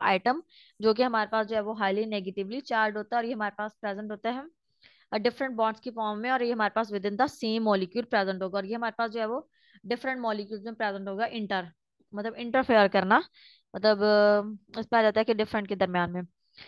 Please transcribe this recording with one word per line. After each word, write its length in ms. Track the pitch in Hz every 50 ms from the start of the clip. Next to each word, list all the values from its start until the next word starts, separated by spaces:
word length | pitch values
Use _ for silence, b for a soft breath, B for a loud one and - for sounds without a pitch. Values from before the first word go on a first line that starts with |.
आइटम 420 | - 196 190 185 - 240 269 339 - b b b b b b -
जो 120 | 208 220 214
कि 100 | 220 247
हमारे 260 | 240 233 220 214 208
पास 160 | 226 220 214
जो 80 | 202 220
है 60 | 214
वो 120 | 202 214 220
हाईली 320 | 214 202 190 196 208 220
नेगेटिवली 560 | 220 214 202 180 196 185 202 196 196 233 277
चार्ज 360 | - - 240 220 220 214 208
होता 180 | 214 208 - 240
है 60 | 240
और 40 | 233
ये 80 | 233 254
हमारे 220 | 214 208 202 202
पास 200 | - 214 214 _ -
प्रेजेंट 300 | - 202 196 202 214 208
होता 180 | 214 208 - 226
है, 180 | 247 262 294 339 _ _ _ _ b b b b b b b b -
अ, 40 |
डिफरेंट 380 | 220 202 240 240 - 269 262 240
बॉन्ड्स 240 | 220 220 220 214 -
की 120 | - 254
फॉर्म 280 | 226 226 214 214 208 214
में 120 | 226 254
और 120 | 262 254 247
ये 80 | 233
हमारे 200 | 240 220 214 202 -
पास 160 | 220 226 208
within 220 | 208 196 185 208 208
the 140 | 208 262
same 360 | 285 - - 240 220 220 226 220
molecule 460 | 214 202 190 185 175 - 240 226 -
present 320 | 240 208 196 190 190 185
होगा 160 | 190 185 190
और 80 | 196 190
ये 100 | 190 226
हमारे 180 | 233 233 226 214
पास 140 | - 233 220
जो 80 | 214 233
है 60 | 220
वो 240 | 214 240 294 - _ b b b b b b b
डिफरेंट 340 | 190 240 240 - 262 262 254
मॉलिक्यूल्स 460 | 240 220 214 208 208 208 220 202 196
में 100 | 233 226
प्रेजेंट 320 | 220 220 208 196 196 196
होगा। 180 | 196 196 202 233
इंटर 460 | - - 226 208 196 202 185 175 165 _ _ _ _ _ _ _ _ 202
मतलब 200 | 208 208 226 226
इंटरफेयर 540 | - 240 233 240 262 262 - 233 214 202
करना, 360 | 190 - 196 185 190 226 302 359 - b b b b b b b _ -
मतलब, 220 | 185 202 214 214 196 208 214 208 208 208 208 208 208 202 214 214 196 _ _ -
अ, 40 | 226
इस 60 | 214
पे 120 | - 233
आ 40 | 226
जाता 180 | 220 214 208 226
है 60 | 220
कि 80 | 247 226
डिफरेंट 340 | 208 214 - - 214 202
के 80 | 190 202
दरमियान 360 | 185 190 185 180 180 175 170
में। 100 | 175 180 175 - _ _ B B B B B